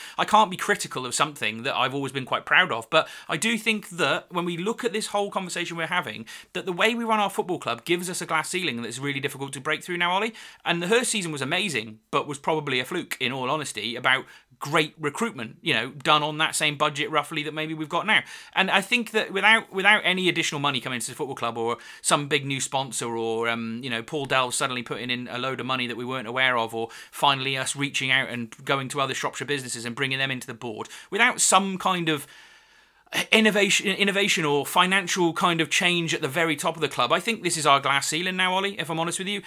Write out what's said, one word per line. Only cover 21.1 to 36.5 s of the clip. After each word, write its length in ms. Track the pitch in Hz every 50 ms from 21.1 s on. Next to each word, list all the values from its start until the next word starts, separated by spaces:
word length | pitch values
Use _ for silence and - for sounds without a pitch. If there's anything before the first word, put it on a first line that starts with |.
the 40 | 123
football 200 | - 151 131 135
club 220 | - - 117 113 117
or 200 | 113 117 117 - - - - -
some 260 | - - 180 151 147 143
big 180 | 151 143 135
new 140 | 139 139 135
sponsor 540 | 135 - - 135 135 135 - - 135 120 117 113
or, 300 | 113 113 113 113 117 117
um, 320 | 117 117 113 113 113 117 127
you 60 | 135
know, 120 | 120 113
Paul 240 | 113 - - 151 139
Dell 260 | 131 139 131 127 123
suddenly 300 | 113 - 151 135 127 123
putting 280 | 117 - 147 101 117 123
in 160 | 123 123 123 117
a 100 | 95 123
load 220 | 123 131 131 123
of 60 | 123
money 200 | 127 131 127 123
that 120 | 117 120 104
we 80 | 127
weren't 220 | 123 131 131 117 110
aware 300 | 120 131 131 131 127 120
of, 160 | 113 110 113
or 160 | 113 113 - - - - -
finally 460 | - - - 143 139 135 131 135 135 135
us 180 | 131 135 -
reaching 340 | 139 143 143 - - 135 131
out 200 | 131 135 131 -
and 260 | 113 120 117 110 - - 139
going 240 | 131 143 139 131 127
to 120 | 131 143
other 120 | 135 131 131
Shropshire 320 | - - 139 - - 135
businesses 400 | 123 143 139 127 123 113 120 113
and 100 | 120 117
bringing 220 | 113 135 131 135 135
them 140 | 135 135
into 160 | 131 127 - -
the 60 | 120
board, 340 | 113 - 120 107 104 113 - - - - -
without 300 | - 202 233 254 - -
some 360 | - - 214 190 196 196 190 185
kind 300 | - 190 185 180 170 160
of 160 | 156 143 143 - - - - - - - _ _ _ _ _ _ _ _ _ - - - - -
innovation, 540 | - 220 220 214 185 208 196 202 - - - 208
innovation 560 | 190 - 202 196 190 196 202 175 - 190 165
or 220 | 147 143 143 135
financial 680 | - - 180 180 180 190 196 185 170 - 196 180 170 160
kind 280 | - 185 180 170 165
of 80 | 160 -
change 460 | - - 190 175 175 175 165 156 156
at 60 | 160
the 60 | 156 139
very 280 | 131 175 165 165